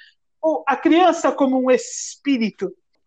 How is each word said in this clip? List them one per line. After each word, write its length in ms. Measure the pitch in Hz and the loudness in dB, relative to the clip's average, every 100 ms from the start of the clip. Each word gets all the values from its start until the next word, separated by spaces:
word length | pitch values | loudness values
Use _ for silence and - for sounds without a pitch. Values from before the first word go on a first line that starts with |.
| _ _ _ _ | _ _ _ _
o, 220 | 320 302 - | -4 -2 -2
a 120 | 262 | -2
criança 560 | 320 320 359 330 285 | 2 4 4 2 -2
como 280 | - 269 262 | 0 0 0
um 80 | 254 | 2
espírito, 1040 | 247 - - - - 277 262 220 - 185 - _ _ | 0 -2 -12 -14 -10 -4 -2 -2 -4 -10 -10 _ _